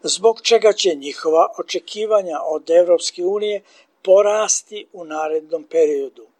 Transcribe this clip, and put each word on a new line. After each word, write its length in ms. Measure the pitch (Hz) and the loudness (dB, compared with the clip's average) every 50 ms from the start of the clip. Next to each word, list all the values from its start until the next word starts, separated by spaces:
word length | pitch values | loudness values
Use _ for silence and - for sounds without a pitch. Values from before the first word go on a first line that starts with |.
zbog 380 | - 151 - - 190 226 220 - | -4 -6 -6 2 2 2 2 2
čega 320 | - - 233 220 220 214 | 0 2 2 4 4 2
će 220 | 196 - - 190 160 | 2 2 0 -2 -2
njihova 540 | 143 139 143 135 - - 165 156 160 190 - - - | -2 -8 -12 -12 -6 -4 0 2 2 2 2 -2 -12
očekivanja 800 | 165 - - 175 _ - - 208 214 214 220 208 190 175 156 147 - | -10 -8 -8 -10 _ -10 -10 -8 -2 0 0 0 0 -2 -8 -8 -6
od 260 | 160 156 151 _ - | -6 -6 -6 _ 2
Evropske 540 | 165 175 180 175 175 160 - - - - 175 | 4 4 6 4 2 2 2 -6 -8 -4 -4
unije 380 | 185 202 208 208 208 208 196 _ _ _ _ _ _ _ _ | -4 -2 -2 -4 -4 -6 -6 _ _ _ _ _ _ _ _
porasti 840 | _ 190 185 196 208 208 208 214 214 - - - _ _ 214 208 - _ | _ 4 6 6 6 4 2 0 -2 -2 -4 -6 _ _ -18 -18 -18 _
u 120 | - 190 170 | -20 -20 -14
narednom 600 | 156 156 156 156 156 156 160 156 156 165 160 151 | -10 -8 -6 -4 -4 -4 -6 -4 -6 -8 -8 -8
periodu. 640 | _ - 165 160 151 147 139 139 131 _ - 113 _ _ | _ 0 0 2 2 0 -2 -6 -8 _ -20 -20 _ _